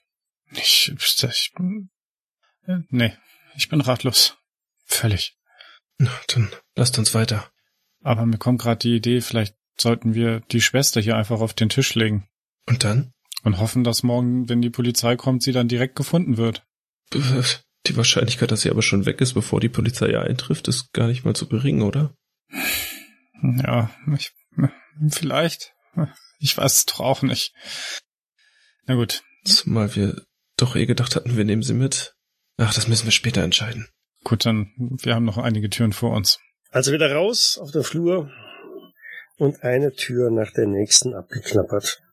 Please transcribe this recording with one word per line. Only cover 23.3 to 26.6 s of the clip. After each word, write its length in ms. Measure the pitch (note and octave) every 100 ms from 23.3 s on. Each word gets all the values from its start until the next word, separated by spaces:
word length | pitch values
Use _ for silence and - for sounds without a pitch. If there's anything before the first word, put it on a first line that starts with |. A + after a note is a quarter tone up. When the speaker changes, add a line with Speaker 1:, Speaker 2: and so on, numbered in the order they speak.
| -
Speaker 1:
Ja, 480 | C3 B2 B2+ B2 A2+ - C#3 C#3
ich, 160 | - - _ - C#3 - _ D3+ D3+
vielleicht. 640 | - C#3+ C3 E3 - - _ _ - D3+ - - _
Ich 180 | C#3
weiß 220 | -